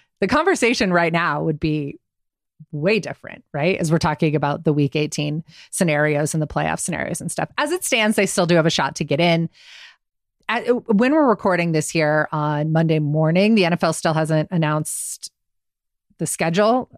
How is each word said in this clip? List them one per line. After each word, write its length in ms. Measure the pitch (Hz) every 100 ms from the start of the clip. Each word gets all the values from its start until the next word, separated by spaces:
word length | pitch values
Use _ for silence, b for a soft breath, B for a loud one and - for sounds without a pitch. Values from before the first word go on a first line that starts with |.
| B -
the 60 | 196
conversation 640 | 294 339 339 233 - 196
right 200 | 175 170
now 300 | 165 170 147
would 160 | 160 151
be 400 | 160 151 143 - _ _ _ _ _ _ 156
way 260 | 147 165 220
different, 440 | 151 - - 50 _
right? 240 | 147 160 190
As 120 | 165
we're 60 | 160
talking 360 | 170 151 160
about 300 | 147 143 143
the 80 | 165
week 240 | 147 143 156
eighteen 480 | 151 - 147 151 - B B
scenarios 640 | - 175 147 151 147 151
and 100 | 160
the 40 | 151
playoff 340 | 147 160 160
scenarios 400 | - 170 - 170
and 100 | 170
stuff. 200 | - 165 -
As 120 | 294
it 140 | 359
stands, 320 | - 240 214 220
they 80 |
still 220 | 196 - 175
do 80 |
have 100 | 170
a 60 | 160
shot 260 | - 139 -
to 80 |
get 160 | 147 143
in. 300 | 170 165 165 B B B B B _ _ _ _ -
At, 160 | 233 - 247 -
when 180 | 208 247
we're 140 | 311 285
recording 440 | 208 202 175 170
this 180 | 156 -
here 380 | 165 151 151 151
on 400 | 156 151 147 156
Monday 260 | 160 165 156
morning, 580 | 147 151 156 175 208 220
the 100 | 170
N 80 |
F 100 | 170
L 80 | 170
still 220 | 156 175
hasn't 360 | 160 156 156 151
announced 800 | 175 151 151 160 - - - - _ _ _ _ _ _ _ _ -
the 100 | 160
schedule 600 | - 165 170 208 254 -